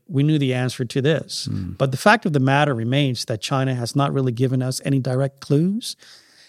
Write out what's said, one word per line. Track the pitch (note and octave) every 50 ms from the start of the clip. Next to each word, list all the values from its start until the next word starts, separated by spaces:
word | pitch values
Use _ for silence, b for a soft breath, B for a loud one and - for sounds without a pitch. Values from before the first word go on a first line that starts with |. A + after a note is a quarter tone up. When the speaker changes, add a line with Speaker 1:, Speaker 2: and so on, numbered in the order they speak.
| _ -
Speaker 1:
we | F3 C3+ C#3+
knew | D3+ D#3 D3+
the | C#3 B2+ B2+
answer | B2+ B2+ B2+ - - C3
to | A2 - C#3
this. | B2 D3 D#3+ - - - - - -
Speaker 2:
Hmm. | A2+ G#2+ G2+ F#2+ F2
Speaker 1:
But | F#2 - C#3 C3+
the | B2+ B2+
fact | - G#3 A3 A3+ -
of | F3+
the | D3 C3+
matter | B2+ C3+ C3+ C#3 D3+ D3 C3+
remains | A2+ A2+ A#2 C3 C#3+ D3 C3+ B2 A2 -
that | - A#2 G#2
China | - - D3 C3 C3 C3 B2+
has | B2 A#2+ B2 -
not | C#3+ C#3 D3 D3
really | C#3 C3 B2+
given | A#2 A2+ C3 B2+ C3+ B2+
us | B2+ B2+ C3 - -
any | D3 C#3 C3+
direct | B2 C3+ B2+ C3 C#3 C3+ - _
clues, | - - D3 C#3+ E3 F#3 G3+ A#3 - - - B B B B B B B B B B